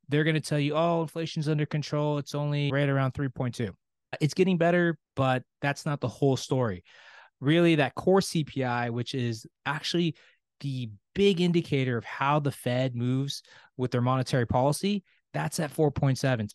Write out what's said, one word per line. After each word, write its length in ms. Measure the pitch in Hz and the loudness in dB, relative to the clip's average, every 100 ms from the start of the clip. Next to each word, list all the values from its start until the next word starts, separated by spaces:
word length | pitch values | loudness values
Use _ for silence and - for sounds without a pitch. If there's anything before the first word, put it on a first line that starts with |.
| - | -2
they're 160 | 147 | 2
gonna 160 | 156 156 | 2 0
tell 200 | - 151 | 0 0
you, 160 | 143 147 | 0 2
"Oh, 260 | 170 170 | 2 0
inflation's 480 | 160 165 160 160 151 | -2 -6 -6 -4 -2
under 160 | 151 147 | 0 0
control. 540 | 151 - 147 147 147 | -2 -2 -2 0 -2
It's 140 | 139 | -4
only 380 | 147 147 147 143 | -4 -2 0 0
right 160 | 135 143 | 0 2
around 240 | 135 131 | 2 0
three 160 | - 139 | -2 -6
point 260 | - 127 | -2 -6
two." 220 | - 107 - _ _ - - | -2 -6 -6 _ _ -14 -2
It's 120 | 156 | -2
getting 240 | - 190 180 | 2 2 4
better, 400 | 170 175 170 156 _ - | 4 4 2 -2 _ -2
but 260 | 131 127 - - | 0 0 -2 -6
that's 260 | 143 135 156 | -4 -2 -4
not 140 | 143 | -4
the 80 | 123 | -4
whole 300 | - 139 127 | 0 0 0
story. 480 | - 131 117 90 _ - - - - - | 0 0 0 -4 _ -20 -20 -20 -20 -4
Really, 340 | 131 165 170 156 | 2 4 6 4
that 200 | 131 - | 2 0
core 260 | - 190 | 2 2
C 240 | - 165 143 | 2 -2 -4
P 180 | 135 | -4
I, 280 | 127 120 120 | -2 -2 -2
which 220 | 120 117 | -4 -4
is 320 | 135 120 113 - _ 135 | -4 -4 -4 -10 _ -6
actually 500 | 147 - 170 170 - _ _ _ _ | -4 -2 0 0 -2 _ _ _ _
the 280 | 139 127 117 101 _ | -8 -6 -8 -12 _
big 280 | 185 202 175 | 2 2 4
indicator 560 | 180 170 165 139 127 117 | 2 2 2 0 0 -2
of 80 | - | -4
how 340 | - 139 151 | -2 2 2
the 120 | 143 | 0
Fed 440 | - 123 123 131 120 | -4 -4 -2 -2 -2
moves 480 | 123 131 139 - _ - - - | -2 0 -2 -8 _ -20 -20 -6
with 160 | 127 | -2
their 80 | 123 | 0
monetary 480 | 123 131 127 135 117 | 2 0 0 0 2
policy, 560 | 123 139 151 196 202 - _ _ | 2 2 0 -2 -4 -6 _ _
that's 260 | 147 156 - | -6 -4 -4
at 120 | 151 | -6
four 200 | - 151 | 2 0
point 280 | - 139 127 | 2 0 2
seven. 280 | 135 120 104 | 0 0 -2